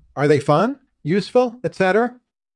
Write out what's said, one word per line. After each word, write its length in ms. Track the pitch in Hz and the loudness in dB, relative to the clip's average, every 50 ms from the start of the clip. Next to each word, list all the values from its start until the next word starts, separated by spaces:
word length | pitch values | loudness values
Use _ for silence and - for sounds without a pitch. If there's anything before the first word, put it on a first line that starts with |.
| - _ _ | -18 _ _
Are 120 | 127 143 | -2 0
they 120 | 147 151 139 | 2 2 2
fun, 400 | - - 147 160 208 254 277 - _ _ _ _ - | 2 2 2 2 0 0 -4 -8 _ _ _ _ -4
useful, 560 | 147 180 202 - - - 247 254 240 247 - - | -2 -2 -2 -2 0 0 0 0 0 -2 -8 -8
et 120 | 160 - | -8 -4
cetera? 440 | - 190 185 185 220 240 240 247 - _ _ _ _ _ _ _ | -2 0 0 2 0 0 -2 -4 -12 _ _ _ _ _ _ _